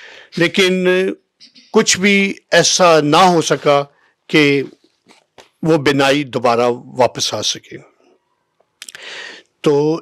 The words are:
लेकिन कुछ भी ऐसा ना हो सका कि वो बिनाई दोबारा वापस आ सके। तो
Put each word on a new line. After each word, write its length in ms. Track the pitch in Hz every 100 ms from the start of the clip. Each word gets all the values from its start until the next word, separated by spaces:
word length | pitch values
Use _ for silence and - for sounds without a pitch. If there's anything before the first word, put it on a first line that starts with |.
| - - - -
लेकिन 760 | 165 170 185 185 180 185 190 - _ _ _ _ _
कुछ 240 | 214 220 -
भी 360 | 196 196 196 - _
ऐसा 460 | 170 160 - 185 160
ना 200 | 147 160
हो 160 | 185 175
सका 380 | 151 143 156 143 139 _ _ _ _
कि 440 | 165 143 143 131 - _ _ _ _ _ _ - _
वो 120 | 160 160
बिनाई 440 | 143 139 135 139 139
दोबारा 400 | 120 120 117 123
वापस 600 | 120 131 135 120 - -
आ 60 | 107
सके। 340 | 101 - _ - - _ _ _ _ _ _ _ _ _ - - - - - - _ _
तो 80 | - 143 151 165